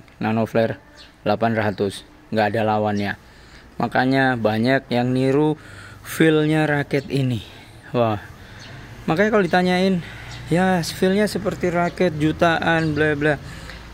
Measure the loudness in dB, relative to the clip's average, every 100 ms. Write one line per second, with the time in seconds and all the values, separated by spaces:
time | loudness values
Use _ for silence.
0 | -20 -6 -2 0 0 0 0 -2 -12 -20
1 | -20 -6 -2 0 0 0 0 0 -2 -4
2 | -14 -20 -6 0 0 0 0 0 0 -2
3 | -4 -6 -14 -20 -20 -20 -20 -6 -2 0
4 | 2 2 2 2 0 0 2 0 0 -2
5 | 0 0 2 2 2 -2 -8 -20 -20 -20
6 | -14 2 4 4 2 2 2 0 -2 -4
7 | -2 -2 0 -2 -6 -18 -20 -20 -6 0
8 | 0 0 -6 -20 -20 -18 -18 -18 -18 -10
9 | -2 0 2 2 2 2 2 2 2 0
10 | -4 -12 -14 -14 -2 2 2 2 -2 0
11 | 2 2 0 0 -4 -2 -2 0 -2 0
12 | 0 2 0 2 2 2 2 2 0 2
13 | 2 2 0 0 -4 -16 -16 -16 -18